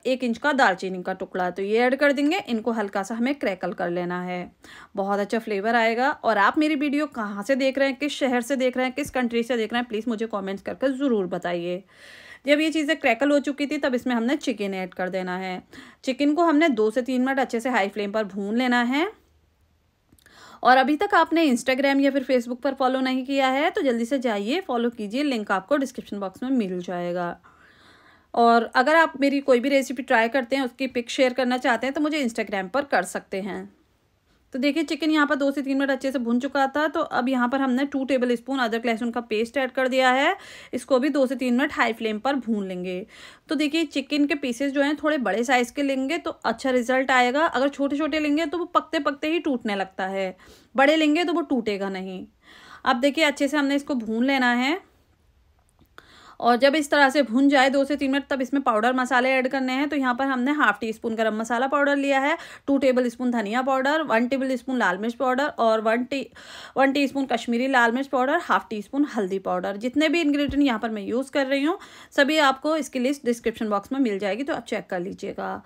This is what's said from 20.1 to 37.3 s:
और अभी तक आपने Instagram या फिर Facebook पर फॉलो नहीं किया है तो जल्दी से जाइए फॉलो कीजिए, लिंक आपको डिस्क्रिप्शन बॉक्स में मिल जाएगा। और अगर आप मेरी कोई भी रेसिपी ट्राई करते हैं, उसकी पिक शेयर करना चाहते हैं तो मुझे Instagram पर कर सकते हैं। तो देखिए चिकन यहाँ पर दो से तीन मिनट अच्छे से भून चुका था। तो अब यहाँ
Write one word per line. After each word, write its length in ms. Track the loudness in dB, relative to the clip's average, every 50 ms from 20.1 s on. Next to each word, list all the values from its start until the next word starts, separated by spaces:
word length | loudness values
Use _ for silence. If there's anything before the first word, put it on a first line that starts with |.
| _ _ _ _ -20 -20 -20 -20 -10 2 4
और 140 | 6 6
अभी 180 | 6 6 4 0
तक 160 | 0 0 2 4
आपने 320 | 4 4 4 2 2 4
Instagram 520 | 2 2 0 0 0 0 0 2 2 2 2
या 120 | 2 2
फिर 120 | 2 0 0
Facebook 340 | 0 0 0 0 -2 -6
पर 160 | -6 -4 -4 -2
फॉलो 260 | 0 0 0 0 0
नहीं 220 | -2 -2 -2 -4 -4
किया 220 | -2 0 0 2 2
है 200 | 2 2 0 0
तो 120 | 0 0
जल्दी 240 | 0 0 0 0 -2
से 140 | -2 -2 -2
जाइए 420 | 0 -2 -2 -2 -2 -2 -4 -4
फॉलो 280 | -2 -2 -2 -2 -2 -2
कीजिए, 340 | -4 -6 -8 -6 -4 -2 -2
लिंक 280 | -2 -2 -2 -2 -2
आपको 260 | -2 -2 0 0 0
डिस्क्रिप्शन 420 | 0 0 -2 -6 -10 -12 -10 -8 -8
बॉक्स 240 | -8 -8 -8 -8 -4
में 60 | -2
मिल 300 | 0 0 0 0 -4 -6
जाएगा। 540 | -6 -6 -6 -4 -4 -4 -4 -4 -4 -6 -8 -10 _ -20 _ _ -20 -20 _ _ -20 -20 -20 _ _ -20 -20 _ _ _ 2
और 360 | 4 6 6 6 6 4 4 2
अगर 200 | 2 4 6 6
आप 180 | 6 6 4 2 0
मेरी 180 | 0 2 2 2
कोई 180 | 4 4 4 4
भी 100 | 4 4
रेसिपी 340 | 2 2 2 0 -4 -6 -2
ट्राई 260 | 2 2 4 4 2
करते 260 | 2 0 0 0 -2
हैं, 80 | -2 -2
उसकी 240 | -4 -4 -6 -6
पिक 220 | -4 -4 -4 -6 -2
शेयर 240 | 0 2 2 2 2
करना 240 | 0 0 0 0 0
चाहते 280 | 0 0 0 0 0
हैं 60 | -2 -2
तो 80 | -2
मुझे 220 | -2 0 0 0 -2
Instagram 460 | -2 -2 -4 -4 -4 -4 -4 -4 -2
पर 140 | -2 -4 -2
कर 180 | 0 0 0 0
सकते 360 | -2 -6 -10 -10 _ -8 -8
हैं। 200 | -6 -6 -8 -10 -12 -14 -18 _ _ _ _ _ _ _ _ _ _ _ _ _ _ _ -4
तो 60 | -2
देखिए 240 | 0 0 0 0 -2
चिकन 280 | -2 -4 -2 0 2
यहाँ 140 | 2 2 2
पर 80 | 2 2
दो 140 | 0 0 0
से 100 | -2 -2
तीन 160 | -4 -2 -2
मिनट 140 | 0 0 0
अच्छे 200 | -2 -2 -2 -4
से 80 | -4 -2
भून 200 | 0 0 0 0
चुका 260 | 0 0 0 0 0 0
था। 180 | 0 0 -2
तो 140 | 0 0 -2
अब 280 | -4 -2 -2 -2 0
यहाँ 180 | 0